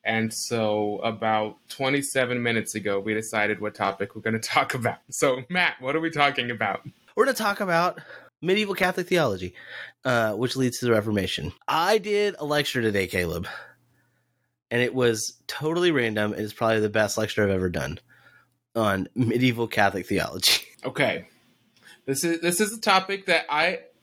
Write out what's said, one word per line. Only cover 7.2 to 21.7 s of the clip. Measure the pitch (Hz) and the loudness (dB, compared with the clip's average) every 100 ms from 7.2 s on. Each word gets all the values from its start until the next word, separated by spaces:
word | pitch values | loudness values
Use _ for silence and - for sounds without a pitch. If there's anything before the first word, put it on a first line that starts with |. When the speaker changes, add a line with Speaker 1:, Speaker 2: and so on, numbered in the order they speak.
| 269 | 0
Speaker 2:
gonna | 240 | 2
talk | 220 196 | -2 -2
about | 196 170 175 - - - - _ | 0 2 2 -2 -18 -20 -20 _
medieval | 165 202 202 | 0 2 2
Catholic | 190 180 185 175 | 0 0 0 0
theology, | 180 139 95 90 - - - - _ | 2 2 0 -6 -12 -16 -16 -16 _
uh, | 131 120 110 | 0 2 2
which | 104 120 135 | 0 -2 0
leads | 127 - | 0 0
to | 120 | 2
the | |
Reformation. | 113 110 104 90 - 85 - - | 4 4 0 0 -4 -6 -10 -2
I | 156 175 220 | 0 2 2
did | 196 202 208 180 | 2 0 0 -2
a | |
lecture | 147 147 143 131 | -2 0 0 0
today, | 113 101 90 | 2 2 0
Caleb, | 92 85 82 87 - - _ _ _ _ _ _ _ _ _ _ | 0 -2 -4 -6 -12 -18 _ _ _ _ _ _ _ _ _ _
and | 120 | 0
it | 123 | 0
was | 127 123 110 - - - | 2 2 2 -4 -10 -12
totally | - 151 170 180 | -6 -2 2 2
random. | 147 117 107 107 | 2 0 0 -2
It's | 101 107 | -2 -6
probably | - 113 110 | -2 2 2
the | 107 | 2
best | 107 104 - | 2 0 0
lecture | 110 - | -2 2
I've | 101 | 2
ever | 95 92 | 2 0
done | 85 - 95 _ - - _ _ _ _ | -2 -6 -8 _ -20 -20 _ _ _ _
on | 113 107 98 92 | 0 2 2 -2
medieval | - 120 120 127 113 113 | 0 2 4 2 2 -2
Catholic | - 101 95 - | 2 2 2 -2
theology. | 98 - 90 - - - | -2 -2 0 2 2 -2
<laughs> | - | -12
Speaker 1:
Okay. | 131 139 127 85 - _ _ _ _ | -8 0 0 0 -8 _ _ _ _